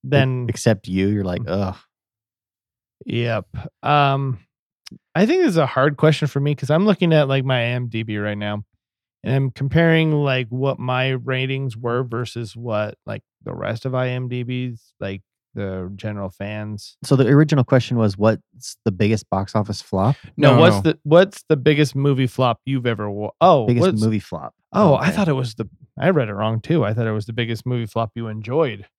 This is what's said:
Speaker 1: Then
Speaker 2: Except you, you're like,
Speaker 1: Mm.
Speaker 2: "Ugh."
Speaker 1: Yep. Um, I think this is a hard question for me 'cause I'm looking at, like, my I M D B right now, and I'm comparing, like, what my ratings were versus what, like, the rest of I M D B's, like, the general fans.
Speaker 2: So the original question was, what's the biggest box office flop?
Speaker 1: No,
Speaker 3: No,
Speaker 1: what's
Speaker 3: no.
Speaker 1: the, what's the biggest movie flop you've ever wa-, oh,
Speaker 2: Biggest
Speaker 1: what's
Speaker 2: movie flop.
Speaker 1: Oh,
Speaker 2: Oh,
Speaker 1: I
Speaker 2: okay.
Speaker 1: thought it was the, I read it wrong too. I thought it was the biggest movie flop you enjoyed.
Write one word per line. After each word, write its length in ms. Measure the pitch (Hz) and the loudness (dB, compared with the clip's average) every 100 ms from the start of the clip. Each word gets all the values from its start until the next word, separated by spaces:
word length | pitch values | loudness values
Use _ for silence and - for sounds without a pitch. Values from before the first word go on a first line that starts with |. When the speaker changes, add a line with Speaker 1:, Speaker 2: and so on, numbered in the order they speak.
| 135 | 0
Speaker 1:
Then 400 | 139 131 127 120 | 0 2 -2 -4
Speaker 2:
Except 400 | - 117 101 - | -2 0 -2 -2
you, 220 | 92 95 | 0 0
you're 160 | 104 95 | 0 -2
like, 160 | 90 | -4
Speaker 1:
Mm. 80 | - 92 95 | -4 -2 -4
Speaker 2:
"Ugh." 80 | 95 _ _ _ _ _ _ _ _ _ _ _ _ - | -6 _ _ _ _ _ _ _ _ _ _ _ _ -6
Speaker 1:
Yep. 400 | 117 117 110 - - - _ | -4 -2 -4 -6 -12 -12 _
Um, 560 | - 147 139 139 135 117 _ _ _ _ - - _ 160 | 0 2 2 0 -2 -6 _ _ _ _ -20 -20 _ 2
I 100 | 220 | 4
think 160 | 370 | 4
this 80 | 339 | 4
is 80 | 165 | 2
a 80 | 135 | 2
hard 320 | - 143 143 | 2 0 4
question 300 | 156 151 147 | 2 4 0
for 100 | 143 | -2
me 160 | 143 147 | -2 -2
'cause 140 | 139 | 0
I'm 160 | 156 208 | 2 2
looking 260 | 185 175 | 2 4
at, 140 | 156 139 | 4 4
like, 160 | 135 | 0
my 160 | 131 127 | 0 0
I 40 | 120 | 0
M 220 | 123 123 | -2 -4
D 140 | 113 | -6
B 140 | 107 104 | -4 -4
right 200 | 104 104 | -4 -4
now, 260 | 104 104 - _ _ _ _ _ | -6 -6 -10 _ _ _ _ _
and 120 | - 131 | -2 0
I'm 160 | 135 | -2
comparing, 600 | - 131 160 165 160 160 | -4 0 2 4 4 4
like, 340 | 151 143 127 113 | 2 0 -2 -4
what 320 | 127 135 - | -4 -4 -2
my 300 | 123 127 131 | -4 -2 -2
ratings 680 | 131 120 131 131 135 135 110 | -4 -4 -4 -4 -4 -6 -6
were 280 | 120 120 | -4 -4
versus 520 | 127 117 120 120 113 117 | -4 -6 -6 -8 -12 -10
what, 400 | 120 107 104 - - | -6 -4 -4 -8 -12
like, 180 | 107 _ _ | -12 _ _
the 100 | - | -12
rest 320 | - - 110 135 | -8 -6 -6 -4
of 80 | 127 | -4
I 140 | 127 | -4
M 200 | 127 127 | -4 -6
D 140 | 123 | -6
B's, 500 | 120 127 127 113 _ _ | -6 -6 -6 -10 _ _
like, 200 | 98 98 _ _ _ | -10 -10 _ _ _
the 380 | - 98 92 90 98 | -8 -6 -6 -10 -10
general 320 | 107 104 95 | -10 -8 -10
fans. 680 | - 101 107 107 104 - _ | -10 -10 -8 -10 -12 -14 _
Speaker 2:
So 140 | - 135 | 0 2
the 100 | 120 | 6
original 380 | 143 156 147 123 | 4 4 2 4
question 320 | 127 - 120 | 2 2 0
was, 200 | 107 95 | 0 2
what's 600 | 107 107 _ - - - - | 0 0 _ -20 -20 -6 -6
the 60 | |
biggest 380 | 90 107 110 - | 0 0 0 -2
box 240 | 98 95 110 | -6 -2 -2
office 240 | 101 98 | -2 -8
flop? 340 | - 95 104 143 - - | -6 0 0 0 -8 2
Speaker 1:
No, 160 | - | 4
Speaker 3:
No, 60 | 123 | 8
Speaker 1:
what's 140 | - 101 | 6 6
Speaker 3:
no. 40 | |
Speaker 1:
the, 160 | 156 - | 0 -2
what's 400 | 147 165 196 - _ | 4 6 6 -2 _
the 80 | 151 | 0
biggest 360 | 127 147 151 | 2 2 2
movie 340 | 139 139 131 127 | 2 0 2 0
flop 340 | - 127 113 - | 0 0 0 -4
you've 200 | 135 120 | -4 -2
ever 240 | 107 104 | -4 -6
wa-, 200 | 101 104 - | -6 -8 2
oh, 240 | 175 151 110 | 4 6 4
Speaker 2:
Biggest 140 | 120 | 2
Speaker 1:
what's 200 | 185 110 | 2 2
Speaker 2:
movie 180 | 110 107 | 0 0
flop. 360 | - 87 - _ _ | -4 -14 -14 _ _
Speaker 1:
Oh, 200 | - 202 | 2 4
Speaker 2:
Oh, 20 | |
Speaker 1:
I 140 | 135 151 | 4 2
Speaker 2:
okay. 80 | 202 | 0
Speaker 1:
thought 100 | 180 | 0
it 60 | |
was 220 | 131 127 - | 0 -2 -6
the, 120 | 107 _ - - | -10 _ -20 -2
I 120 | 175 | 0
read 180 | 170 113 | 2 -2
it 40 | |
wrong 280 | 98 107 113 | -2 -2 -2
too. 240 | - 165 104 | -2 0 0
I 80 | |
thought 120 | 110 113 | -2 -2
it 60 | |
was 140 | 107 104 | -4 -4
the 80 | |
biggest 320 | 113 117 113 127 | -6 -4 -4 -4
movie 200 | 123 113 | -4 -4
flop 260 | 113 113 - | -4 -6 -6
you 120 | 113 | -10
enjoyed. 600 | 107 110 143 147 101 95 | -10 -4 -2 -2 -4 -16